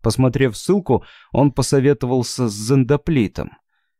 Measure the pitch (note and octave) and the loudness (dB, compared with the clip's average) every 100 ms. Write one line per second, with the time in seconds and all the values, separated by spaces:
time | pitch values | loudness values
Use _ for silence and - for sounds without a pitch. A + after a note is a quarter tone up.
0 | A#2 A#2 C3 - C3+ G2+ - G3 F3+ A#2 | 0 2 0 2 0 0 -2 -2 2 -2
1 | - - _ - C#3+ - C3 C#3 C3 C#3+ | -2 -20 _ 2 2 2 0 2 2 0
2 | B2 B2+ A#2 - A#2+ G#2 G#2+ C#3 B2 D3 | -2 -2 -2 -4 -4 -4 0 0 2 -2
3 | - D3+ G2 - - - _ _ _ _ | 0 0 -2 -4 -12 -14 _ _ _ _